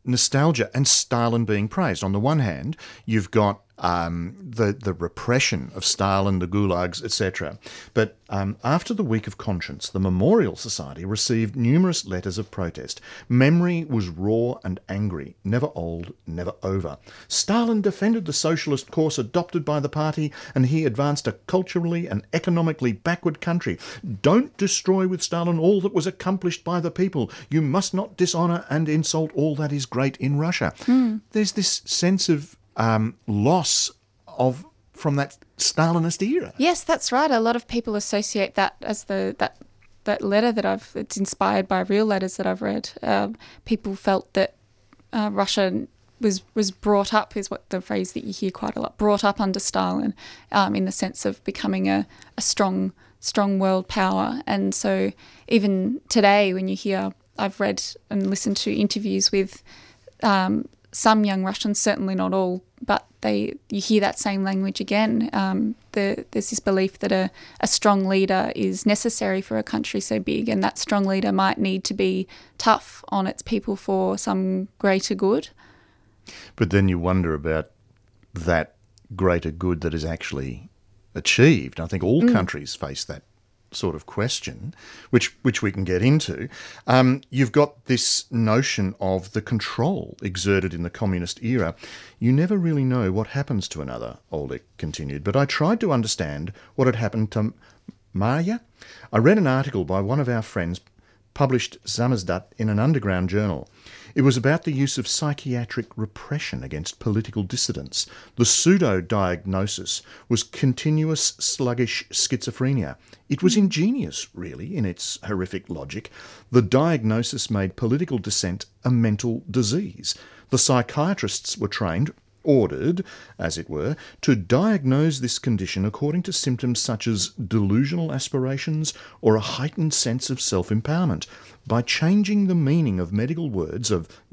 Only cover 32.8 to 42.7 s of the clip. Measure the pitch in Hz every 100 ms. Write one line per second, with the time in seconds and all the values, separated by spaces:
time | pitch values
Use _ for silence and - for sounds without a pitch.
32.8 | 113 110 110 - - 101 117 180 151 -
33.8 | - - _ _ - - 127 127 - _
34.8 | _ - 156 139 143 - - - - -
35.8 | 165 170 165 - 196 349 - - 330 339
36.8 | - 320 - 247 311 240 226 233 - 240
37.8 | 233 208 - 202 208 208 190 - 190 -
38.8 | - 208 - 196 190 - 202 - - _
39.8 | _ _ - 208 202 208 240 220 190 196
40.8 | - - - - 196 - 196 202 190 185
41.8 | 185 202 220 196 185 - 185 185 208